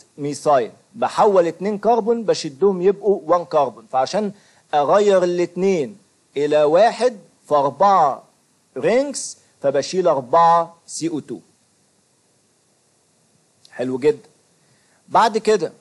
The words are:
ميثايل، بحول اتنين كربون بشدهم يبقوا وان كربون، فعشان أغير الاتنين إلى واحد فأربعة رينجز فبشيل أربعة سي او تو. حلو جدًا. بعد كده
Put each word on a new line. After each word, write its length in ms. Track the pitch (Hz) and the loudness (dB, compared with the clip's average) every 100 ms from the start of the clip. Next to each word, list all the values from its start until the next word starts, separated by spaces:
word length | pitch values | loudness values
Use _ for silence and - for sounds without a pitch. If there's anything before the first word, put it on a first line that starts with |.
| _ - | _ -12
ميثايل، 540 | 143 139 156 139 104 - _ 110 | -10 -4 0 0 0 -10 _ -6
بحول 520 | 120 - 214 190 170 | -4 0 2 2 0
اتنين 300 | - 196 202 | -2 -6 -2
كربون 460 | 214 233 214 233 | 0 0 0 -2
بشدهم 580 | 185 156 160 135 196 185 | -2 -4 -6 -2 0 2
يبقوا 400 | 185 196 214 196 156 | 0 0 0 -2 0
وان 200 | 175 165 | -2 0
كربون، 420 | 156 127 113 110 | -2 -2 -4 -6
فعشان 400 | 131 - 196 208 - _ _ _ | -4 -2 -4 -6 -10 _ _ _
أغير 500 | 147 143 196 208 185 | -2 2 2 4 2
الاتنين 760 | 180 175 175 180 196 180 120 101 _ _ _ 143 | 2 -2 -4 -2 0 0 -4 -10 _ _ _ -4
إلى 260 | 147 151 | 0 2
واحد 540 | 147 170 226 208 247 208 - _ - | 4 4 2 2 -4 -4 -16 _ -4
فأربعة 760 | 147 143 - 196 190 147 110 - _ _ _ _ 131 | 0 0 2 2 4 2 -2 -12 _ _ _ _ -4
رينجز 600 | 156 240 285 - - - _ _ | 0 0 -2 -6 -14 -16 _ _
فبشيل 460 | 139 139 139 185 175 | -4 -2 -2 -2 0
أربعة 680 | 135 120 160 165 170 160 _ - | 0 0 2 4 4 0 _ -18
سي 220 | - 160 | -10 -8
او 100 | 151 | -8
تو. 200 | 127 98 _ _ _ _ _ _ _ _ _ _ _ _ _ _ _ _ _ _ _ _ _ _ _ | -10 -16 _ _ _ _ _ _ _ _ _ _ _ _ _ _ _ _ _ _ _ _ _ _ _
حلو 260 | - 127 127 | -10 -8 -2
جدًا. 320 | 147 - - _ _ _ _ _ _ _ _ | -2 -2 -6 _ _ _ _ _ _ _ _
بعد 300 | 175 226 214 | 0 0 0
كده 340 | 214 214 160 - | -2 -2 -2 -10